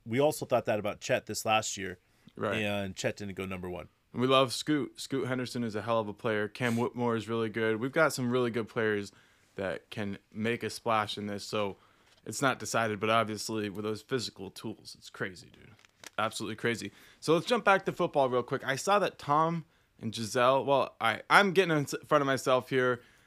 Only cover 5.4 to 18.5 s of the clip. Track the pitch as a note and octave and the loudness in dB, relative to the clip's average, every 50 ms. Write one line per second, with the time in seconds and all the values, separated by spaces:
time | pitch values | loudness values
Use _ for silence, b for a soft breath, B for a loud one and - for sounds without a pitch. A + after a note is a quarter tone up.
5.4 | B2+ A#2 - B2 A#2+ A2+ G2 G#2+ G2 A2+ A#2 A2+ A2 G#2 G2 - - A#2+ G#2+ G#2+ | -4 -4 -4 -4 -4 -4 -4 -4 -2 0 0 0 0 -2 -4 -4 -2 0 0 0
6.4 | G#2+ G2+ - - B2+ A#2+ A#2 A#2 A#2+ - - B2 A#2+ A#2+ A2+ A2+ G2+ G#2+ A#2 A2+ | -2 -2 -4 -2 -2 0 0 0 0 -2 -2 -2 0 0 0 -2 -2 -2 -2 -2
7.4 | A2+ A2+ G2 A2+ A2+ A2 A2 G#2+ A#2+ C3+ C3 E3 D#3+ C#3+ - - B2+ A#2+ A#2+ B2+ | -2 -2 -2 0 0 0 0 0 -2 0 2 4 4 4 2 0 0 0 2 2
8.4 | B2 A#2+ A2 A#2+ A2 - - B2 A2 G#2+ G#2+ G2+ G2+ G2 - b b b b b | 2 0 0 -2 -4 -4 -2 0 0 2 2 0 -2 -6 -10 b b b b b
9.4 | b b _ - G2 F#2 D#2 - - - - A2+ G#2 G2+ G2 - _ _ - G#2 | b b _ -6 -4 -4 -4 -6 -10 -10 -8 -6 -6 -6 -6 -10 _ _ -8 -4
10.4 | G#2+ A#2 A#2+ A2+ A2 G#2+ - - - A#2 A2+ G#2+ G#2+ G#2+ - - G#2 G#2 G2+ G2+ | -2 -2 -2 -2 -4 -6 -8 -4 -2 0 2 2 2 0 -4 -6 -6 -6 -6 -8
11.4 | - - - G#2+ G#2 G2 F#2 - b b b b b b b b b - A2 - | -8 -4 -4 -2 -2 -2 -4 -10 b b b b b b b b b -10 -6 -2
12.4 | C#3 C3+ A#2 - A2 - - A#2 A2+ A2 G#2+ G2 G#2 A2 A2 A2+ A2+ G#2 A2 G2+ | 0 0 0 -2 -4 -2 0 0 0 0 0 0 0 2 4 4 2 0 -2 -6
13.4 | - - A2+ A2 G#2 G#2 F2+ G#2 G#2 G#2+ A2 G#2 - - C3+ B2+ G#2+ - - - | -6 -6 -4 -4 -4 -4 -6 -6 -6 -6 -6 -6 -6 -4 -4 -4 -4 -6 -10 -10
14.4 | F#2+ F#2+ - - - A2+ G#2+ - - - - - - - - - A#2+ G2 F2+ E2+ | -14 -14 -12 -12 -10 -12 -12 -12 -14 -20 -20 -20 -20 -16 -10 -8 -8 -8 -8 -12
15.4 | - - - - - - - - - - _ _ - - _ - G#2+ A2 - - | -20 -20 -20 -20 -20 -20 -20 -20 -20 -20 _ _ -20 -12 _ -4 -4 -4 -4 -6
16.4 | A2+ G2+ A2 - - A#2+ A#2 G2 G2+ G2+ B B B B B B B - D#3+ E3+ | -6 -8 -6 -4 -2 -2 -2 -2 -6 -10 B B B B B B B 2 2 2
17.4 | - - B3 A3+ F#3+ G#3 G3 F#3+ - - D3 - F3+ E3 - D3 C3+ B2+ B2 B2 | 2 2 0 2 4 4 4 4 2 -2 -4 -2 -2 0 2 2 2 4 2 0
18.4 | A#2+ - | 0 0